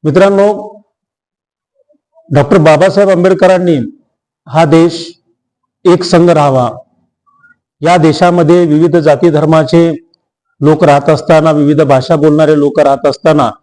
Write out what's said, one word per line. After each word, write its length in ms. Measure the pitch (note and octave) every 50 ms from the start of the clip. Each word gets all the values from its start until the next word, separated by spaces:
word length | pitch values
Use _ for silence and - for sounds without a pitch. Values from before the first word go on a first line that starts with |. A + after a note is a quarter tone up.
| -
मित्रांनो, 720 | D#3 C3+ F#3 G3 G3 G3+ G3 G3+ G#3 G#3 D3+ - - - - _ _ _ _ _ _ _ _ _ _ _ _ _ _ _ _ _ _ _ _ _ _ _ _ _ _ _ _ _ _ D3
डॉक्टर 220 | C#3 - - -
बाबासाहेब 540 | F#3 D3+ D3+ D3+ C#3+ F3 F#3+ - G3 G3+ G3
आंबेडकरांनी 880 | F#3+ E3+ F3+ F#3+ F#3+ F#3 F#3+ F#3 F#3 F3+ F#3 F3 E3 C3+ A2+ - - _ _ _ _ _ _ _ _ _ _ -
हा 160 | A#2+ D#3+ E3+
देश 560 | D3+ D#3 E3 E3+ E3+ - - - - - _ _ _ _ _ _ _ _ _ _ _ _ _ _
एकसंघ 460 | F#3 F3+ F3 F3+ - - E3+ F3 F3
राहावा, 400 | E3+ D#3 D3 C#3+ C3 C3 B2 A#2 - - - _ _ _ _ _ _ _ _ _ _ _ _ _ _ _ _ _ _ _
या 160 | C#3+ D#3+ F3
देशामध्ये 720 | F3+ D3+ D#3+ D3 - F#3 F3 F3 F3 E3+ D#3 E3+ F3+ F3
विविध 300 | D#3+ D3 D3+ E3 F3 D#3+
जाती 340 | E3+ D3+ D#3 C#3+ C3+ - E3+
धर्माचे 680 | D3 D3 D#3 D#3 D#3+ D#3+ D#3 D#3 - E3 E3+ E3 D3+ - _ _ _ _ _ _ _ _ _ _ _ _
लोक 240 | C3+ D3 - D#3 F3+
राहत 260 | D3+ C#3+ C#3+ C#3 -
असताना, 420 | D#3 C#3 - - E3 D#3 D3+ D#3+
विविध 300 | D3+ D3+ D3 C#3+ D3+ C#3+
भाषा 340 | D#3 C3+ C#3 C3 C3 - E3
बोलणारे 420 | D3+ D3 D#3 D3 D3+ D#3 D3 D#3 D3
लोक 220 | C#3+ C#3+ C3 D3
राहत 260 | D3 C#3 C#3 C3 -
असताना 440 | C#3+ B2+ - - D3+ D#3 D3+ C3 A2 - _